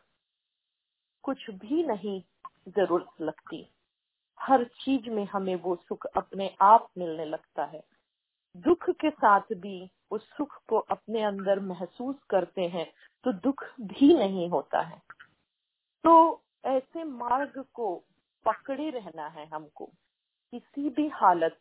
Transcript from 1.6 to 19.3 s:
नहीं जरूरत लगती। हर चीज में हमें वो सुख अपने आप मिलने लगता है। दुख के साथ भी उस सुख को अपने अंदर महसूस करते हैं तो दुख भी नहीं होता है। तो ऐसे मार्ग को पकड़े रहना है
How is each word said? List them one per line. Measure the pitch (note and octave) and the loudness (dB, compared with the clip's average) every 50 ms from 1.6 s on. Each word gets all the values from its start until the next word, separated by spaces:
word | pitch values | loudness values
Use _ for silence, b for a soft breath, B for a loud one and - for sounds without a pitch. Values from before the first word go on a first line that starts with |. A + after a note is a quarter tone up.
| G#3 G#3+ D4 E4+ E4+ | -8 -4 -2 -2 -2
नहीं | C#4 G#3+ F#3 F#3+ G#3 G3 F#3+ - _ _ _ - - - _ _ F#3+ | -2 -4 -4 -6 -8 -8 -8 -10 _ _ _ -20 -20 -20 _ _ -6
जरूरत | F3 G#3 F#3 E3 E3+ F3 - - - - | -2 0 2 2 2 0 -2 -6 -10 -8
लगती। | D#3 D#3 - - - - E3 D3 - - _ _ _ _ _ _ _ _ _ _ _ _ _ - | -8 -8 -8 -8 -12 -16 -16 -16 -16 -18 _ _ _ _ _ _ _ _ _ _ _ _ _ -8
हर | - B3 C4+ B3 A#3+ | 2 4 4 4 4
चीज | A#3+ - - - C4+ C4+ B3 A3 A#3+ | 0 -8 -8 -2 -2 -2 -2 -2 -4
में | A3 G#3 G3+ | -4 -4 -4
हमें | F#3+ G3+ G3 F#3+ F#3 F#3 | -4 -4 -4 -2 -2 -4
वो | E3+ E3+ F#3 F3 | -2 -2 -4 -4
सुख | F3 _ - - - - | -4 _ -10 -10 -10 -10
अपने | - - G3 F#3 - - F#3+ G3 F#3 - - | -4 -4 -4 -4 -4 -6 -8 -8 -6 2 6
आप | F#3+ G3+ A3 A3+ - - _ F3+ | 8 10 10 8 6 2 _ -8
मिलने | F3+ E3 D#3 D#3+ D#3+ | -8 -6 -6 -8 -8
लगता | D3+ D#3+ - _ _ _ E3 C#3+ | -8 -10 -10 _ _ _ -8 -8
है। | C#3+ D#3+ D#3 - _ _ _ _ _ _ _ _ _ _ _ _ _ - | -8 -10 -14 -20 _ _ _ _ _ _ _ _ _ _ _ _ _ -20
दुख | F3+ F3 C#4+ F4 - - G#4 | -2 0 2 2 2 0 -2
के | - - D#4 D#4 | -4 -2 -2 -4
साथ | D4 - C4 G#3+ G3+ G3 G3 - | 0 2 4 6 6 4 2 -2
भी | A3 F3+ F#3+ G3+ F#3+ F3 F#3 F#3+ _ _ _ _ | -8 -10 -10 -10 -12 -12 -14 -16 _ _ _ _
उस | G#3+ A3 - _ - | -10 -10 -10 _ -10
सुख | - D4 - - - - - | -10 -10 -10 -10 -16 -6 -4
को | A3 G#3 | -2 -2
अपने | - - G3+ - _ - A3 A3 | -2 -2 -6 -8 _ -6 -4 -2
अंदर | G#3+ G#3 G3 G3 F#3+ G3+ G3 G3 | -2 -2 -4 -2 0 0 0 0
महसूस | G3+ F#3+ F3+ F3 F#3 E3+ - - B3 C4+ C4+ - _ - | -2 -6 -8 -8 -10 -10 -10 -8 -8 -8 -8 -10 _ -2
करते | G#3 F#3 F3 E3+ _ G3 | 0 0 0 -2 _ -4
हैं | F3+ E3+ F3+ E3+ D#3 - b b b b b _ - | -4 -4 -4 -6 -8 -8 b b b b b _ -6
तो | B3+ | -6
दुख | G#3 F3 - C4+ C#4 - - - - - | -4 -2 -2 -4 -4 -4 -8 -14 -14 -14
भी | A3 F#3 G3 - C#4 C#4+ F4 | -14 -12 0 4 6 6 8
नहीं | C#4 G3+ F#3+ G3 F#3 E3+ F3 | 6 4 0 -2 -4 -2 -2
होता | F3 C#3 - - - D3 | -2 -2 -2 -2 -4 -4
है। | D3+ E3 D#3+ - _ - - - - _ _ _ _ _ _ _ _ _ _ _ _ _ _ _ - | -4 -6 -10 -20 _ -20 -20 -20 -20 _ _ _ _ _ _ _ _ _ _ _ _ _ _ _ 6
तो | E4 E4 E4 E4 D#4+ - - _ _ _ _ - | 8 10 10 8 8 4 -4 _ _ _ _ -4
ऐसे | B3 C4+ C4 C4 _ - E4 E4 | -2 -2 -2 -2 _ -10 -10 -10
मार्ग | D4+ B3+ A#3 A#3 A#3+ A#3+ C4+ C#4+ B3 - C4+ C4 - - | -10 -10 -6 -2 -2 0 0 -2 -4 -8 -12 -16 -14 -10
को | A#3+ A#3 G3 E3+ - - _ _ _ _ _ _ _ - | -6 -6 -6 -6 -8 -12 _ _ _ _ _ _ _ -2
पकड़े | A3+ A3 - - - C4+ C4 D4+ D#4 | -2 -2 -2 -6 -8 -8 -6 -6 -6
रहना | B3+ A#3+ G3 E3+ D#3 D#3 D3 | -8 -10 -12 -12 -12 -12 -12
है | D#3 | -12